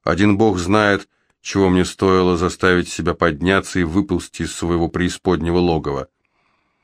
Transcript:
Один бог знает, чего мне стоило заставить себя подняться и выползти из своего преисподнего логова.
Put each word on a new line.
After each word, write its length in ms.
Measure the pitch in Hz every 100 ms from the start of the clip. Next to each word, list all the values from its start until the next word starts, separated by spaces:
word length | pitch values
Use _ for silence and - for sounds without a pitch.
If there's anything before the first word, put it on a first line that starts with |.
Один 320 | - 85 104 101
бог 200 | 110 90
знает, 500 | 85 107 104 98 - _ _ _
чего 260 | - 98 95
мне 160 | 90
стоило 520 | 85 - 95 92 90 85
заставить 520 | 90 - 92 90 78
себя 260 | - 85
подняться 640 | 78 85 73 87 98 - 92
и 40 |
выползти 580 | 82 95 95 87 - -
из 120 | 80
своего 320 | - 85 85 82
преисподнего 720 | 87 87 - 95 82 82 87
логова. 480 | 87 80 71 69 64 _ _ _ _ _ _ _